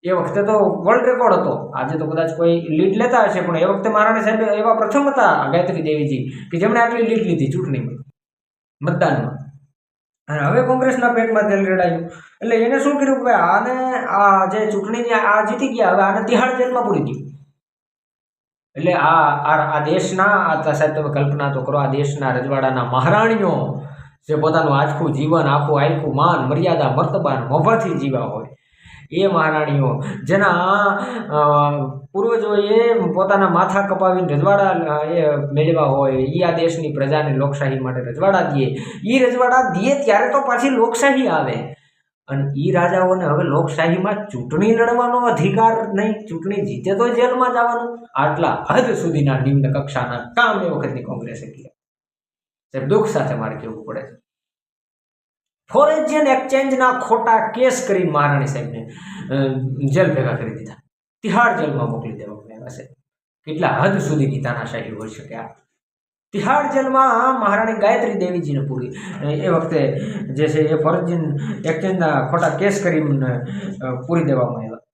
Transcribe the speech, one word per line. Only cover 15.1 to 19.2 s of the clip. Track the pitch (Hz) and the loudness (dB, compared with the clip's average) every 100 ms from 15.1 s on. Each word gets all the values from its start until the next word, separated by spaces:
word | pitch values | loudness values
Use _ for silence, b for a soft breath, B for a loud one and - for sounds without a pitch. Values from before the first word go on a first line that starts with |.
આ | 220 202 214 | 0 2 2
જીતી | 214 247 269 | 2 -2 -4
ગયા, | 233 190 | 0 2
હવે | 196 | 4
આને | 196 202 214 | 2 0 0
તિહાડ | 240 254 254 | 0 2 0
જેલમાં | 247 247 | 0 0
પૂરી | 214 156 | 0 -2
દો. | - - - - - _ _ _ _ _ _ _ _ _ _ _ _ 131 | -2 -6 -12 -18 -20 _ _ _ _ _ _ _ _ _ _ _ _ -2
એટલે | 175 | 0
આ, | 165 147 165 | 2 4 4